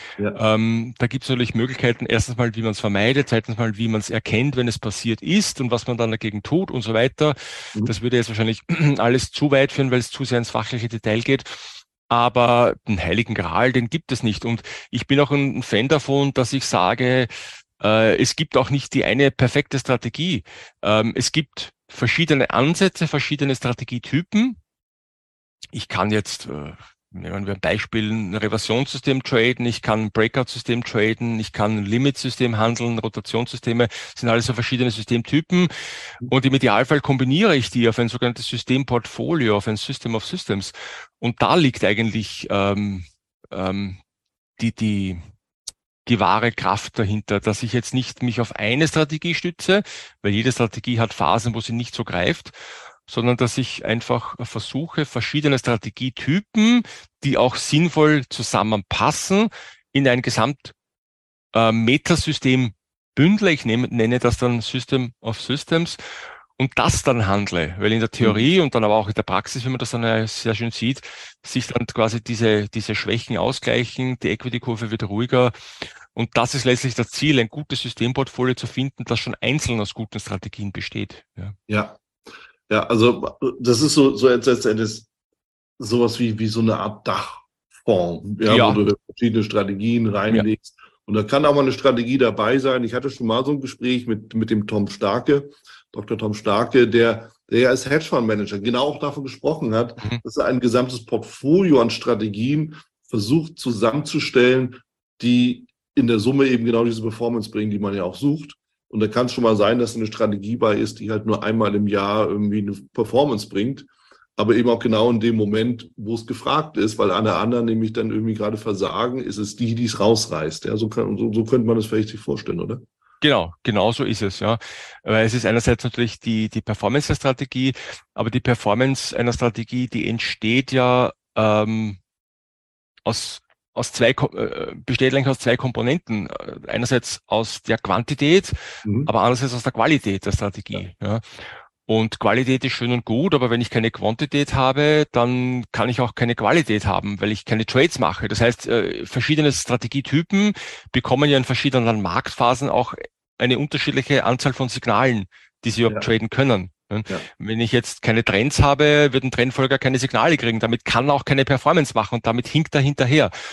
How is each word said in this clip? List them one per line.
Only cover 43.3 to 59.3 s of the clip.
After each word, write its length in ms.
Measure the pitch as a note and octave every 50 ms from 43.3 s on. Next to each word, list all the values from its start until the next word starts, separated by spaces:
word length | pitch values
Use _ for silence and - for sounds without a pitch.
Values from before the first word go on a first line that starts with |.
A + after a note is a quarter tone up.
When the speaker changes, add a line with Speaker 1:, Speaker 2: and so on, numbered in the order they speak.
| _ _ _ _
Speaker 2:
ähm, 480 | - F#2 F#2 F#2+ F#2+ G2 G2+ F#2+ F#2+ - _ _ _ _ _ _ _ _ _ _ _ -
die, 140 | A2+ A#2 -
die, 460 | - A2 G#2+ G#2 G2 G2 F#2+ F2 F2 - - - _ _ _ _ _ _ - - _ _ _ _ _ _ -
die 100 | A#2+ F#2+
wahre 300 | G2 F2 G2 G#2+ A#2 A#2
Kraft 460 | - - - F#2 G2 G#2+ - - - -
dahinter, 420 | G#2+ F#2+ G#2 G#2+ - - G#2 G2
dass 220 | - A2 G2+ -
ich 100 | B2+ A2+
jetzt 220 | - A#2+ - - -
nicht 280 | C3 B2+ - - -
mich 180 | B2+ B2 G#2+ A#2+
auf 160 | A#2 - -
eine 320 | - G#2+ G#2+ B2 C#3+ D#3+ D3
Strategie 460 | - D#3+ D#3 C#3+ D#3 D3+ - E3+ D#3+
stütze, 480 | - - F3 - - - - F#3+ G#3 G#3 - - - - - - _
weil 100 | - G#2
jede 180 | G2+ A2 A#2 C3
Strategie 460 | A#2+ - A#2+ A2 - A2 - B2 A#2+ A2+
hat 160 | A2+ - -
Phasen, 400 | - F2 D2 F#2+ A#2 G#2+ A#2+ G#2+
wo 60 | A#2
sie 120 | - -
nicht 220 | A#2 A#2+ A#2+ - -
so 100 | - G#2
greift, 460 | - - F2+ F2+ - E3+ - - - - - - - - - - - - _ _ -
sondern 260 | - B2+ A#2 B2 B2
dass 220 | A#2+ B2+ A2+ - C3+
ich 260 | B2+ - - - -
einfach 520 | - A2+ A#2 - - B2 A#2 - - - - B2
versuche, 580 | - - A2+ - - - C3 D#3+ - - E3 D3
verschiedene 520 | - - A#2+ - - - D3+ D3+ D3 C#3 B2+
Strategietypen, 1200 | - B2 A#2+ G#2+ - A2+ - - B2+ B2+ - - - - D#3+ G3+ - _ - A3 G#3+ A3+ B3 A#3+ - - - - - _ _ _ -
die 120 | C#3 C3
auch 200 | - A#2+ B2 -
sinnvoll 640 | - - - D3 D3+ F3 E3 - D#3+ D3+ D3+ D3+ C#3+ B2+ -
zusammenpassen, 1160 | - - A#2 - - G2+ G2+ A2 G#2+ G2+ F#2 - - - G#2+ D3 C#3+ - - -